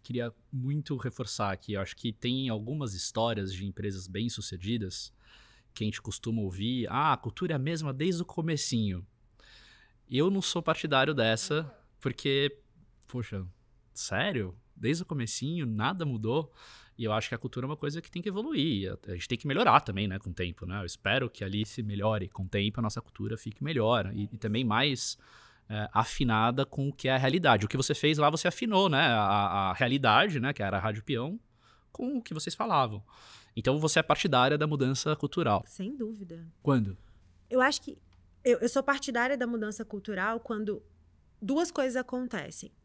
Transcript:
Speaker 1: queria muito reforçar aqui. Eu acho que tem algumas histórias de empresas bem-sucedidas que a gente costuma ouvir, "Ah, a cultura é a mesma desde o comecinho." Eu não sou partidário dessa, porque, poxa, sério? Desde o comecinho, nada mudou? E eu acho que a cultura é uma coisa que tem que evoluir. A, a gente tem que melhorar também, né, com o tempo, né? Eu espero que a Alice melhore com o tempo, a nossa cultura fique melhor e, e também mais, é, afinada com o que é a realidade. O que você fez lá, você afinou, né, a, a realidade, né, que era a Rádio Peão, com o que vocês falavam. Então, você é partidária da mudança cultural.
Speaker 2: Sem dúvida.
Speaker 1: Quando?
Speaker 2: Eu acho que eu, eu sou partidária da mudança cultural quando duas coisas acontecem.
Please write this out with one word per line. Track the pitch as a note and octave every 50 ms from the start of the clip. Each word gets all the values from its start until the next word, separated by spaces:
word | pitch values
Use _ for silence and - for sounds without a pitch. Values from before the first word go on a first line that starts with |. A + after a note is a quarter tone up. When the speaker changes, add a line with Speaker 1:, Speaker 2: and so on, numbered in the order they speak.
Speaker 1:
queria | _ - B2 A#2+ A#2+ A#2 G#2+ _ _ _
muito | - C3 B2+ C3+ C#3+ D3+ C#3+ - D3
reforçar | B2 A2+ B2+ - - A#2+ G#2 - - G#2+ G2
aqui. | F#2+ - - - G#2
Eu | G2
acho | F#2+ - -
que | - - A#2 G#2
tem | _ - B2 B2+ C3 C3+ B2+
algumas | A2+ G#2+ G#2+ A#2+ D3 D#3 C#3 A2+ F#2+
histórias | F2 - - - A2 A2+ A#2 A2+ G#2+ G2 F#2+ F#2+
de | F#2 G2
empresas | G2+ F#2 - - G2+ G2 F#2+ F#2
bem-sucedidas | F#2 F#2 G2 A2+ A#2+ - - - - - F2 F2 G2+ A#2+ A#2 G#2 F#2 - - - - _ _ _ - - - - - - - _ _ _
que | - G#2+
a |
gente | G#2+ - -
costuma | - A2+ G#2 - - A#2 A2+ A2+
ouvir, | G#2 F#2+ F2+ F2+ G#2 A#2 B2+ B2+ A2+ -
"Ah, | G#2+ C3 D3+ D#3 C3+
a |
cultura | - - A#2+ - - F#3 - D#3+
é |
a | C#3
mesma | C3 D#3 E3+ D#3 D#3 C#3+ C3
desde | C3 D#3 F#3+ F3+ E3
o | F3
comecinho." | - - - D#3+ E3 D#3+ D3 - - B2+ A#2 G#2+ G2+ F#2 F2 G2 - _ _ _ _ _ _ - - - - - - - - - _ _ _ _ _
Eu | B2 B2+ D#3 F#3
não | G3 F#3+
sou | F3 - - F3 D#3+
partidário | - D#3 - - D#3+ C#3+ C3+ C3 D3 D#3
dessa, | C#3 A2+ A2+ A2 A2 - - D3 D3+ E3 C#3 - - - _ _ _
porque, | - C3+ B2+ - - C#3+ C#3 C#3 C#3 C#3+ C#3+ - _ _ _ - - _ _ _ -
poxa, | - - B2 A2 - G#2+ G2 F#2 F2+ - _ _ _ _ _ _ _ _
sério? | - - - G2 G2+ D3 G#3 F3+ A#2+ G2+ F2+ F2+ - _ _ _
Desde | - - A#2+ D#3 E3 F3+
o |
comecinho, | - E3+ C#3+ A#2+ A2 - - B2+ C#3+ E3+ F3 D3
nada | A#2 A2 G#2 G#2+ C3+ F#3+ F#3 E3+
mudou? | C#3+ B2+ G#2+ A2 G#2+ B2 D#3 D#3 - _ - - - - - - - _
E | - A#2
eu | G#2+ G#2+
acho | A2 A2 -
que | B2+
a |
cultura | A#2+ - B2 - B2 B2+
é | C3
uma | D3+
coisa | - - D3 D3 E3
que | - -
tem | - F3
que | E3+ G#3
evoluir. | F#3 G3+ A3+ D#4 D#4 F#3+ C3+ E3 B2+ G2 F#2+ F#2
A, | - - - G#2
a | F2+
gente | F2 -
tem | - B2
que | - -
melhorar | D3 C3+ F#3 A#3 D3 - D#3
também, | - - F#2+ F#2+ G#2
né, | G2+ F#2 F#2+
com | - F#2+
o | F2
tempo, | - F#2 F2 E2 - F2+
né? | F2 F#2 G#2
Eu | F#2+
espero | E2+ - - _ G2 G#2+ - C#3 A2+
que | - - G#2
a |
Alice | F#2+ G2 G#2 G#2+ - - -
melhore | A2+ G#2 G#2 G2+ G2 A2 G#2+ G#2 F#2+ -
com | - - F#2
o | F2+
tempo, | - G2+ G2+ G#2 - -
a | A#2
nossa | G#2+ - A#2
cultura | - - _ - G2+ G#2+ A2+
fique | A2+ - A2+ A2 - C#3
melhor | D3 E3 B2 A2 A2 B2 A#2 F#2+ F#2+ -
e, | G2+ G2+ G#2
e | -
também | G#2+ - G#2+ G#2 A#2+ C3
mais, | A2+ G#2+ A#2 C3+ D3 C3 A#2+ - - - - - - - - - - - _ _ -
é, | G#2+ G#2+ G#2+ - -
afinada | G#2+ A2+ - - - C#3+ A#2+ A2 A2 A2 A#2+ B2+ C3+ C3+
com | - - C#3+ C#3 C#3+
o | C#3+
que | - -
é | C3 C3
a |
realidade. | C3 C3 C3+ C#3+ F#3 E3 C#3+ A#2 G2+ G#2+
O | G#2
que | -
você | C3 - - D3+
fez | - - D3+ D#3
lá, | D3+ D3 D3
você | D#3 D#3+ -
afinou, | F3 - - B3 A3+ G#3 F#3+ G3 F3+
né, | D3 C3+
a, | D#3+ C#3+ A#2 A2 G#2 G2 G2+ G2+ G2+ F#2+ F2 G2 G2 F#2+
a | F#2
realidade, | - C3 A#2+ B2+ C#3 C3+ A#2 G#2+ A#2+ F3+ G#3+ D#3+ C3+
né, | A2+ C#3
que | C#3 -
era | G#2 G2 F#2+
a | F#2+
Rádio | F2+ A2 G#2+ G#2+ -
Peão, | - C#3 A#2 B2 D3+ G3 A#3 _ _ _ _ _ - - _ _ _
com | _ - B3+ B3 D4
o | B3
que | A3+ - F3
vocês | - - - -
falavam. | - A3+ A#3 F#3 D3 B2+ A2+ G#2+ G2+ - _ - - - - - - - _ _
Então, | A2+ - C3 C3+ D3+
você | D#3 D#3 - D#3+
é | D#3
partidária | - D3+ - - F#3 C#3 B2+ B2 C#3 D3+
da | D3 D3+
mudança | D3+ D3+ C#3 C3+ B2+ C3+ - - D#3 D3+
cultural. | - - C#3+ - F3+ E3 A#2+ G#2 G2 -
Speaker 2:
Sem | - - - F#3 G#3 D4
dúvida. | C#4 A3+ G#3+ A3+ G#3 G3 E3+ E3+ E3 E3 E3 - _
Speaker 1:
Quando? | _ D3 C3+ B3 G#2+ G2 F#2 - - - - - - - _ - _ _
Speaker 2:
Eu | A#3+ B3+
acho | B3+ C#4 C#4+ -
que | - - - - _ _ - - - _ _ _ _
eu, | B3 A#3+ -
eu | A3 A#3+
sou | - C#4 C4+
partidária | C#4+ C#4 C#4 C#4 C#4 A#3 A#3+ A#3+ B3+ C#4+
da | B3 B3
mudança | A#3+ A#3+ A3+ G#3+ G#3+ G#3 - A3
cultural | - - G3+ G3 - G#3 F#3 F#3+ G#3+ A3+ A#3
quando | A3+ - A3+ G#3+ G#3+ G3+ G3+ - - - - _ _ _ _ _ _ _ _ _
duas | G#3+ F#3+ C#4 D#4 E4+ E4+
coisas | - - C4 C4 A#3
acontecem. | B3+ B3 - - B3+ B3+ A#3+ - F#3 D3 - D#3 - - - _ _